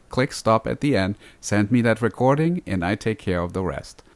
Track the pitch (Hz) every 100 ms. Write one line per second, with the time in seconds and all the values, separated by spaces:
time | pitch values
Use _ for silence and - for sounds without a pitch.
0 | - - 135 - - 110 - 120 147 113
1 | 95 104 - - - 104 107 123 117 110
2 | 117 - 127 147 160 175 - 95 85 107
3 | 113 107 - 90 87 90 92 71 - -
4 | -